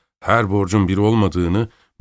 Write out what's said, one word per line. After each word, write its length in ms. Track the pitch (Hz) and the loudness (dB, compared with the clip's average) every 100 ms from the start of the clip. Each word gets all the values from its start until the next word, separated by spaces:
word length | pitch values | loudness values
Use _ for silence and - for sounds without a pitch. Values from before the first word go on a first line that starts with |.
| _ _ | _ _
her 300 | - 113 101 | -2 0 0
borcun 360 | 101 92 104 92 | -2 0 0 0
bir 100 | 95 | 0
olmadığını, 720 | 104 113 98 87 87 87 113 _ _ - | 0 2 0 0 -2 -2 -4 _ _ -4